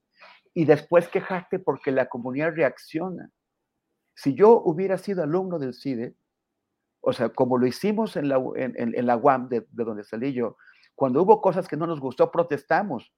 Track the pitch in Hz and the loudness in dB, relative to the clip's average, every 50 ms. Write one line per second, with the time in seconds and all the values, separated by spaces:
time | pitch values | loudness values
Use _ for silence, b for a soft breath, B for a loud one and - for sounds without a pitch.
0 | _ _ B B B B B B B B - 175 160 139 151 147 - - 175 170 | _ _ B B B B B B B B -2 2 6 6 6 4 4 2 4 4
1 | 175 - - 196 - - 196 175 175 - - 180 - - 139 135 - 147 135 131 | 4 2 -2 -4 -4 -4 -6 -8 -6 -6 -8 -6 -2 -4 -4 -4 -2 -2 0 0
2 | 127 - - 123 120 127 127 135 151 170 160 160 156 127 123 - - - - 156 | 0 -2 -4 -10 -8 -8 -4 -4 -2 -2 0 0 0 0 0 -4 -12 -10 -8 -8
3 | 170 190 180 - - - _ _ _ _ _ _ _ _ _ _ _ _ _ _ | -8 -8 -10 -12 -14 -16 _ _ _ _ _ _ _ _ _ _ _ _ _ _
4 | _ _ _ - - 143 135 117 190 214 233 226 - 180 160 156 190 190 190 180 | _ _ _ -8 -4 -2 2 6 8 8 8 6 4 0 -2 0 -2 -2 -2 -4
5 | 185 - 196 180 160 143 156 185 190 190 175 165 139 127 123 - - 139 131 113 | -4 -4 -4 -4 -2 -2 -2 -2 -2 -2 -4 -6 -6 -6 -8 -8 -8 -8 -6 -6
6 | 117 - - _ _ _ _ _ _ _ _ _ _ _ _ _ _ _ _ _ | -8 -10 -12 _ _ _ _ _ _ _ _ _ _ _ _ _ _ _ _ _
7 | - - 104 - 123 113 - - 131 123 127 123 123 127 123 - - 202 214 202 | -4 -4 -2 -2 -2 -2 0 0 0 2 2 2 2 0 0 -2 -2 -2 0 -2
8 | 226 214 - 180 147 143 135 131 131 120 - - 131 123 - - 120 117 - - | -2 -4 -4 -4 -2 0 0 0 -2 -4 -6 -6 -6 -6 -6 -6 -6 -4 -4 -2
9 | 123 123 120 117 110 143 135 127 123 127 123 113 107 _ - 113 117 113 107 104 | 0 0 0 2 4 4 4 2 0 -4 -6 -6 -6 _ -8 -8 -6 -6 -8 -10
10 | 101 - - 110 120 139 135 123 117 104 - b b b b b b b b - | -10 -10 -8 -6 -6 -4 -4 -4 -4 -6 -6 b b b b b b b b -2
11 | 139 131 123 143 185 190 220 214 - 190 165 190 185 - - 147 170 165 165 147 | -2 0 2 4 6 6 6 6 4 0 0 -2 -4 -6 -6 -6 -4 -4 -6 -6
12 | 131 131 120 - 170 165 - 165 165 170 160 135 - - 165 165 208 202 139 110 | -8 -4 0 2 2 2 2 0 -2 0 -2 -6 -2 -2 -2 0 0 -2 -6 -8
13 | - _ _ | -10 _ _